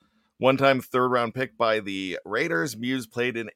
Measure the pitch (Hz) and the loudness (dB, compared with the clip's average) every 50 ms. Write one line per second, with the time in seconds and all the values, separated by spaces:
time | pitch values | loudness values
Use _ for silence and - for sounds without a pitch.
0 | _ _ _ _ _ _ _ - 117 127 135 131 139 139 135 127 120 - - 127 | _ _ _ _ _ _ _ 0 2 2 4 6 4 4 4 4 0 -2 0 2
1 | 123 127 123 123 117 113 - 127 127 120 _ - 120 113 110 110 98 101 98 95 | 2 4 2 2 0 0 -2 -4 -6 -4 _ 0 2 2 2 0 -2 -4 -6 -6
2 | 95 92 85 - - 90 104 120 156 170 165 165 165 143 110 107 120 127 131 131 | -6 -6 -6 -8 -8 -6 -4 -4 -2 -2 -2 -2 -2 -4 -6 -6 -4 -4 -4 -4
3 | 113 110 - 120 120 127 113 113 113 107 - | -4 -6 -4 -4 -2 -2 -2 -4 -8 -8 -10